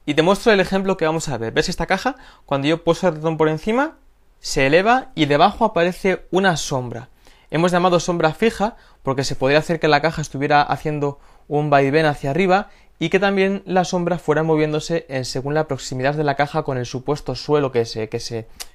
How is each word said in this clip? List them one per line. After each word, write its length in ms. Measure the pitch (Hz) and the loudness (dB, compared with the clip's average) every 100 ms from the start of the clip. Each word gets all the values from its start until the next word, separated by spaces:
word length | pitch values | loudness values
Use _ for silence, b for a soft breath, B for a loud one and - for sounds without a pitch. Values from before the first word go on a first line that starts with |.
| - | -2
y 80 | |
te 80 | 147 | 2
muestro 300 | 165 196 240 | 4 4 4
el 60 | 196 | 4
ejemplo 380 | 175 190 190 185 | 2 0 0 0
que 100 | 160 | 0
vamos 220 | 160 156 | -2 -4
a 100 | 117 | -6
ver. 140 | 113 | -2
¿Ves 160 | 139 - | -2 -2
esta 180 | - 170 | -2 -2
caja? 300 | 190 254 285 B B - | -2 -2 -6 B B -4
Cuando 200 | 139 139 | -2 0
yo 160 | 165 | 0
poso 240 | 165 165 185 | 0 2 0
el 80 | |
ratón 220 | 156 160 160 | 0 -4 0
por 120 | 156 | 0
encima, 480 | 156 214 233 302 - _ _ _ _ | 0 -2 0 -2 -6 _ _ _ _
se 260 | - - 135 | -6 0 4
eleva 460 | 160 208 254 - | 4 4 2 0
y 120 | 160 147 | -2 2
debajo 380 | 143 185 - | 4 4 4
aparece 600 | 220 170 175 175 196 180 - | 0 2 -2 0 -2 -2 -2
una 260 | 180 196 160 | 0 2 0
sombra. 540 | - 139 123 117 123 b b b b | -2 -4 -4 -10 -14 b b b b
Hemos 220 | 147 180 | 0 2
llamado 280 | 175 180 175 | 4 4 2
sombra 340 | 175 170 156 | 0 0 0
fija 420 | 156 226 - 208 - b b | 2 -2 0 -4 -4 b b
porque 220 | - 131 | -4 -2
se 120 | 131 - | -2 0
podría 220 | 131 147 | 2 2
hacer 200 | 156 165 | 0 0
que 80 | 160 | 2
la 140 | 147 | 2
caja 180 | 156 160 | 2 -4
estuviera 420 | 147 135 143 147 | -8 -4 2 2
haciendo 580 | - 143 156 151 143 139 b b - | 2 -2 -4 -4 -4 -6 b b -6
un 240 | 147 147 | -2 2
vaivén 360 | 143 139 151 156 | 4 4 2 2
hacia 240 | 143 139 | 0 -4
arriba 400 | 156 190 185 208 b b - | 0 2 2 0 b b -6
y 120 | 165 | 0
que 100 | 190 | 2
también 420 | 202 196 196 196 | 2 2 0 -2
la 200 | - 185 | -2 0
sombra 340 | 175 180 175 175 | 0 -2 -2 -2
fuera 240 | - 147 | 0 0
moviéndose 640 | 160 156 151 151 147 165 - | 2 2 0 -2 -2 -4 -4
en 160 | 135 | -8
según 300 | 123 135 135 | -6 -6 -4
la 140 | 156 151 | -2 -2
proximidad 460 | 131 - 131 131 | -6 -6 -4 -2
de 100 | 151 | 0
la 100 | 147 | -2
caja 300 | 135 143 156 | 0 -2 -2
con 120 | 151 127 | -2 -4
el 100 | 120 | -4
supuesto 500 | 127 131 147 - 127 | -6 -4 -4 -4 -8
suelo 340 | - 147 135 | 0 2 2
que 120 | 120 | 0
se, 240 | 113 113 110 | -2 -4 -6
que 120 | 117 | -8
se 280 | - 117 110 B B | -8 -10 -10 B B